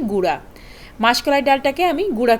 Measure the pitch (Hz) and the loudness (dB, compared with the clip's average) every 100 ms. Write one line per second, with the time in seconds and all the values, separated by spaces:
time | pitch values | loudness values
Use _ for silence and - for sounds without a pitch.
0 | 233 196 180 143 - - - - - - | -2 -2 -2 -4 -8 -20 -20 -20 -20 -2
1 | 220 247 302 285 269 269 277 277 359 302 | 0 0 0 0 2 2 0 0 -2 0
2 | 403 226 240 226 | -4 -2 2 2